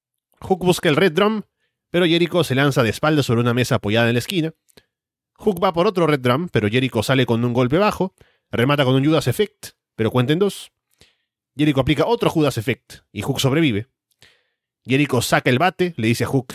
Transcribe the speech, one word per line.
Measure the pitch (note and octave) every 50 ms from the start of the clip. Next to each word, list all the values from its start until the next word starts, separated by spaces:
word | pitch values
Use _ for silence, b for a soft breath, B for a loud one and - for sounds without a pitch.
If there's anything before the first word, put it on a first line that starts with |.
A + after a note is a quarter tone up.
| _ _ _ _ _ _ _ -
Hook | - - F#3+ E3 F3+
busca | F3+ D#3+ - - E3
el | C#3+
Red | D#3+ G3 F3+
Drum, | D3+ F#3 G3+ G#3+ A3 G#3 - _ _ _ _ _ _ _ _ _
pero | - E3+ F#3
Jericho | D#3+ E3+ E3+ F3 D#3 F3 F3
se | D3 - B2
lanza | C3+ C#3+ D3 B2+ D3
de | A#2 G#2+
espaldas | - - D3+ D3+ D#3+ D3 B2
sobre | - A#2 A#2
una | A#2+ A#2+ A#2
mesa | B2+ A#2+ - A#2+
apoyada | G#2 - G#2 G#2+ A#2 A#2 A#2
en | A#2+
la | A#2+
esquina. | - - G3 E3+ D#3 D#3+ - _ _ _ _ b b b _ _ _ _ _ _ _ _ _
Hook | - - G#3+ F#3 F3
va | G3 F#3+
por | D#3+ E3+ F3+ G#3+
otro | F#3 F#3 E3
Red | D#3 D3 C3+
Drum, | B2 B2 B2 D3+ F3+ -
pero | - A#2 G#2+ G#2
Jericho | A2+ B2+ C3 A#2+ - A2
sale | - - C3 C3+ B2
con | - A2+ A2+ A#2+
un | B2
golpe | A#2 B2+ B2 B2 D3
bajo, | F#3 G#3 G#3 - - F#3 F#3 _ b b b b b b b
remata | G#2 G#2+ B2 C#3 C#3+ D3 C3+
con | B2+ C3
un | C3+ C#3
Judas | D#3 D#3+ C#3+ -
Effect, | B2+ - - G#3 - _ _ - - - _ _ _ _
pero | - A2 G#2+
cuenta | - B2 B2 C3+
en | D#3 F3+
dos. | G3+ G3 - - - - _ _ _ _ _ b b b b b b b b _ _ _ -
Jericho | C3+ D3+ D3+ B2+ C3+
aplica | B2+ D3+ D3 - A#3+
otro | A3 A#3 A#3 F#3+ -
Judas | - D#3+ D3 C#3 -
Effect | A#2 G2+ B2+ A2 - _ - - - _ _
y | - G#2
Hook | - C#3 B2+ -
sobrevive. | - B2+ C3+ E3 E3 C3+ G2+ G2+ - _ _ _ _ _ _ _ b b b b b b b b b _ _ _ -
Jericho | - C3 C#3 D3 - - -
saca | - - E3+ D3 - C#3+
el | B2 A#2+
bate, | E3+ F#3 - - F#3 F3+ -
le | - A2
dice | A#2 A2+ -
a | A#2 -
Hook | C#3 C3+ - -